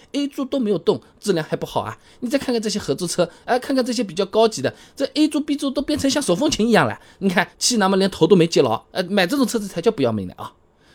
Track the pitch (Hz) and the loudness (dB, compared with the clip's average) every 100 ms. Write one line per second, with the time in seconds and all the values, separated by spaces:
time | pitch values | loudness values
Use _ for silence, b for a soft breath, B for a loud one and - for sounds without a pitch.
0 | B 277 285 - 269 277 208 185 - 156 | B -6 -4 -6 -4 -2 0 0 0 0
1 | b b 208 170 151 160 160 120 101 - | b b -2 -2 -2 -6 -4 -6 -6 -10
2 | b b 240 277 - 233 214 196 - 135 | b b -4 -2 -2 -4 -2 -4 -4 -4
3 | 170 - 165 B - 240 - 269 247 233 | -2 -2 -2 B -4 -2 0 -2 0 -2
4 | 196 160 190 220 220 139 127 B B - | -4 -4 -2 2 2 2 -4 B B -6
5 | 277 - 302 302 302 285 277 277 294 294 | -4 2 2 2 -2 -4 -2 -2 -2 0
6 | 277 294 269 180 302 - 233 202 123 101 | 0 0 0 2 0 0 2 4 2 -2
7 | b b 190 180 175 - - 240 190 196 | b b 0 0 -2 -2 -2 2 2 4
8 | 190 - 160 190 165 175 127 110 - - | 2 2 4 6 6 4 2 0 -4 -8
9 | 180 202 180 277 247 226 202 180 220 170 | -2 0 0 0 0 -2 -6 -4 -2 0
10 | 123 107 92 - - - _ _ b | 0 -2 -6 -12 -18 -20 _ _ b